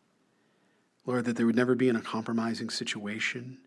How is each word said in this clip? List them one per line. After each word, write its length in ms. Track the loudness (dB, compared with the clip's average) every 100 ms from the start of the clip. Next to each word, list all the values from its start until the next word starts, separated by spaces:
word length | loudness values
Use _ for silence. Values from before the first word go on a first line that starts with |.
| _ _ _ _ _ _ _ _ _ _ -4
Lord, 180 | -2
that 120 | 0 2
there 100 | 4
would 100 | 4
never 180 | 4
be 140 | 4 4
in 80 | 2
a 60 |
compromising 680 | -2 -4 -2 -2 -2 -4 -6
situation, 920 | -6 -6 -6 -6 -4 -4 -4 -10 -14